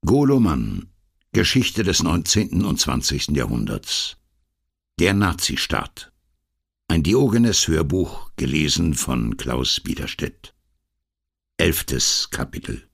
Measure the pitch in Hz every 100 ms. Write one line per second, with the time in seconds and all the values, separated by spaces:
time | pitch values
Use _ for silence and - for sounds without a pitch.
0 | 82 131 139 139 107 69 53 50 - _
1 | _ _ _ 104 85 131 117 - 95 87
2 | - 87 - 104 107 90 101 71 - 62
3 | - 69 - 73 55 58 53 55 - -
4 | - - _ _ _ _ _ _ _ -
5 | 90 101 98 80 - - - - - -
6 | - _ _ _ _ _ _ _ _ 82
7 | 73 113 135 113 117 98 - 80 76 92
8 | 90 - - - 65 76 76 82 85 73
9 | - 64 57 53 62 62 64 - - -
10 | - - - - - _ _ _ _ _
11 | _ _ _ _ _ - 82 80 - 65
12 | - - - - - - - 53 -